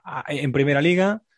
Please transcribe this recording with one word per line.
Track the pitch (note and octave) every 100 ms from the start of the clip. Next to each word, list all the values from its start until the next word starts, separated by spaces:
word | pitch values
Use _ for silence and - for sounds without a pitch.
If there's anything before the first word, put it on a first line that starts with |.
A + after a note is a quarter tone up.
a, | - E3+ -
en | C#3+ C#3
Primera | C3+ C#3 C#3
Liga, | E3 F3+ G3 G#3+ -